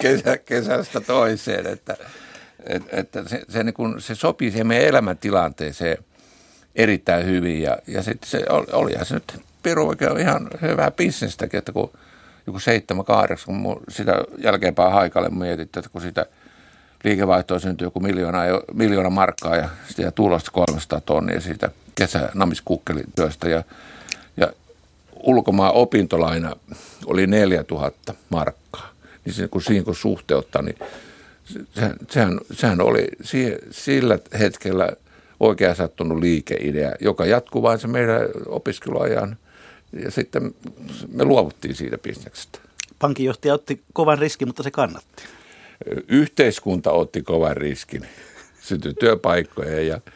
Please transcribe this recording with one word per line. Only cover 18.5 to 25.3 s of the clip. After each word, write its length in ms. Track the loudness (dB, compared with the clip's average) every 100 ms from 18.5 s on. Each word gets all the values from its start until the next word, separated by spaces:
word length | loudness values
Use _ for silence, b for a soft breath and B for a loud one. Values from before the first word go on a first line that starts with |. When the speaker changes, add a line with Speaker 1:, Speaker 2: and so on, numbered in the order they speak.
| 0 -2
Speaker 1:
miljoona 380 | 0 2 4 2
markkaa 460 | 2 2 0 0 0
ja 120 | -2 -8 -12
sitä 220 | -6 -4
tulosta 400 | 2 2 2 0
kolmesataa 500 | 0 0 0 -4 -6
tonnia 400 | 0 0 0 -4
siitä 300 | -4 -4 -4 -6 -8
kesä-, 360 | -2 0 0 -2
namiskukkelityöstä. 1120 | 0 0 0 -4 -4 -2 -6 -4 -2 -2 0 0
Ja, 160 | 0 -2 B B B B B B 0
ja 160 | 0 -2 _ -20 _ _ _
ulkomaan 580 | -4 4